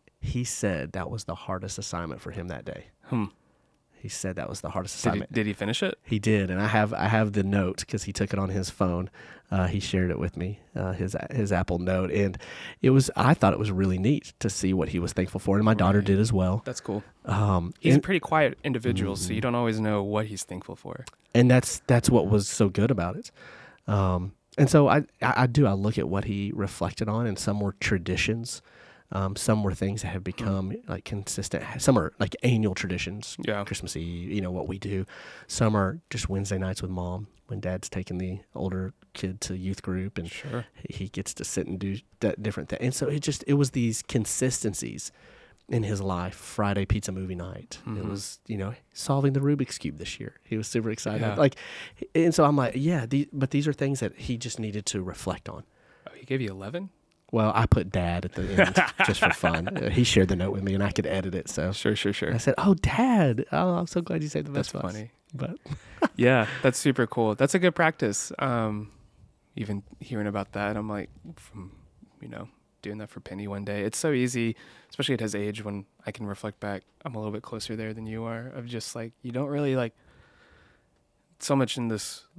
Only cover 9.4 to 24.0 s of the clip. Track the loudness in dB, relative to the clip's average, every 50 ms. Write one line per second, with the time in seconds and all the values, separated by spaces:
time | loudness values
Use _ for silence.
9.4 | _ -2 0 2 2 2 0 -2 -2 0 0 2 2 2 0 0 -2 -4 -4 -4
10.4 | -6 -6 -6 -10 -12 _ -6 -6 -4 -4 -2 -2 -4 -4 -4 -6 -6 -4 -2 -2
11.4 | 0 2 2 2 2 0 0 -2 0 2 2 2 2 0 2 2 2 2 0 -4
12.4 | -10 -14 -16 -14 -14 -16 -6 2 4 6 6 6 6 4 2 4 6 6 6 6
13.4 | 6 4 4 4 0 0 2 2 2 2 2 2 4 2 2 2 -2 -8 -8 -4
14.4 | -4 -2 -2 0 0 2 2 2 2 0 0 -2 -2 -2 0 0 -2 0 -2 -4
15.4 | 0 2 4 6 6 6 6 6 6 6 6 6 6 4 4 4 4 4 4 2
16.4 | 4 2 2 0 -2 -6 -8 -8 -6 -6 -6 -6 -6 -10 _ _ -6 -2 0 2
17.4 | 4 4 4 2 2 -2 -4 0 4 6 6 6 6 4 0 0 0 2 2 4
18.4 | 4 4 2 0 -2 -2 -2 0 0 0 0 0 0 -2 -2 -2 -4 -2 -2 -2
19.4 | 0 0 0 2 2 2 2 2 2 2 2 0 0 0 0 -2 -2 -2 -6 -10
20.4 | -10 -10 -10 -12 -10 -12 -14 -12 -12 -12 -12 -12 -14 -18 -20 _ _ _ 6 8
21.4 | 8 10 8 6 6 2 -2 -4 2 4 4 4 6 6 6 6 6 6 4 4
22.4 | 2 2 2 2 2 2 4 2 2 2 2 0 0 -4 -4 -6 -10 -14 -18 -20
23.4 | -20 -20 -20 -20 -20 -20 -20 _ _ 0 2 4